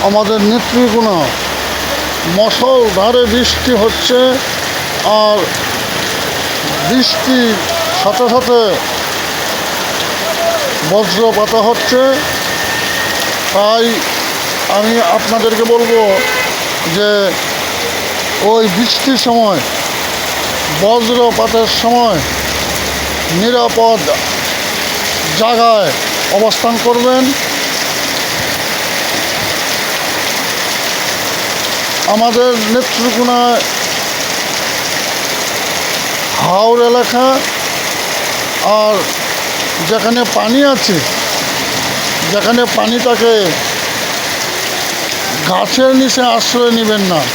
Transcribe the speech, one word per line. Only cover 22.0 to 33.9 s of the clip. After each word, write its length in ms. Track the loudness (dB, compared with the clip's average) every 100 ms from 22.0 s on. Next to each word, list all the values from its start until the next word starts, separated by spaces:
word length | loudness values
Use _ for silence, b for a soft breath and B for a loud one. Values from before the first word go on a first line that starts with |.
| 2 0 -2 -4 -4 -4 -4 -4 -4 -4 -4 -4 -2 0
নিরাপদ 580 | 2 2 2 2 2 2 0 -2 -2 -4 -4 -4 -4 -4 -4 -4 -4 -4 -2 0
জায়গায় 500 | 2 4 4 4 2 0 -4 -4 0
অবস্থান 420 | 2 2 2 0 2
করবেন। 400 | 2 2 4 4 2 0 -4 -4 -4 -4 -4 -4 -4 -4 -4 -4 -4 -4 -4 -4 -4 -4 -2 -2 -2 -2 -4 -2 -4 -4 -4 -4 -4 -4 -4 -4 -4 -4 -4 -4 -4 -4 -4 -4 -4 -4 -4 -4 -4 -4 -4 -4 0
আমাদের 360 | 2 2 4 2 2 2
নেত্রকোনায় 840 | 0 0 -2 0 0 2 2 2 2 -2 -4 -4